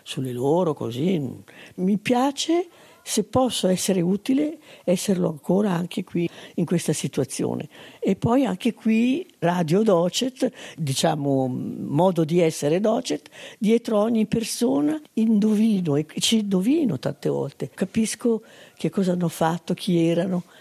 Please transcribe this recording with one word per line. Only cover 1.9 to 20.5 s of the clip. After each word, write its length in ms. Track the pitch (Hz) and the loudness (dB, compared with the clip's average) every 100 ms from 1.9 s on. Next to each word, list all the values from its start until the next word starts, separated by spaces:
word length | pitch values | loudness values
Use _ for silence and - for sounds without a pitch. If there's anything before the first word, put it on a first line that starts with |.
| 208 | 0
piace, 720 | - 240 277 269 - 339 381 - - - - | 0 0 0 -2 0 0 0 -10 -20 -20 -6
se 160 | - | -4
posso 440 | - 254 254 - 190 | 0 0 0 0 0
essere 340 | 180 - 190 | 0 0 0
utile, 560 | 170 196 - 269 302 330 - - | 0 -2 0 0 0 -4 -18 -10
esserlo 460 | - 180 - 180 175 | -2 -2 0 0 0
ancora 400 | 156 - 180 208 | -4 -2 0 2
anche 340 | 170 175 - | -2 -4 -6
qui 240 | 185 - 170 - - - | -6 -2 -4 -6 -12 -4
in 100 | 165 | 0
questa 260 | 170 - | 0 0
situazione. 800 | 151 - - 131 - 117 123 143 - - - | -2 -2 -4 -4 -2 -4 -4 -8 -16 -20 -6
E 160 | - 190 | -2 0
poi 300 | 233 254 247 | 2 2 0
anche 280 | 185 240 | 0 -2
qui 500 | - 214 220 240 277 - - | -2 0 2 2 0 -4 -4
Radio 460 | 170 175 160 185 | 0 0 2 2
Docet, 680 | 220 170 175 - 254 - 254 - - - | 4 4 2 -2 -4 -2 -4 -4 -18 -8
diciamo, 720 | 151 135 170 151 143 135 131 | -4 0 0 0 0 0 0
modo 760 | 127 - - - 139 185 170 | -2 -6 -8 -2 2 4 4
di 160 | 156 175 | 2 2
essere 400 | 160 156 143 170 | 2 0 0 2
Docet, 500 | 214 233 - - - - - - | 2 0 -2 -8 -10 -20 -18 -4
dietro 400 | 208 233 240 214 | 2 2 2 0
ogni 260 | 220 226 220 | 2 2 2
persona 760 | 233 220 - 247 277 294 311 - | 0 -2 -2 0 2 0 -2 -4
indovino, 840 | - 226 214 220 208 226 202 170 143 | -2 2 4 4 4 2 2 2 0
e 100 | 151 - | -2 -4
ci 220 | - 220 | 0 0
indovino 580 | 202 185 196 320 269 131 | 2 0 2 2 0 -2
tante 320 | - 143 151 | -4 -4 -4
volte, 400 | 139 139 - 143 | -2 -4 -6 -10
capisco 720 | - 190 226 220 - 240 220 - - - - | -6 -4 -2 -2 -2 -2 -2 -4 -20 -20 -6
che 140 | 165 | -4
cosa 220 | 202 185 | 0 0
hanno 180 | 180 170 | 0 -2
fatto, 460 | - 160 170 - 180 | 0 -2 -2 -4 -6
chi 280 | - 170 | 0 2
erano. 380 | 165 170 190 180 - | 2 2 0 -4 -6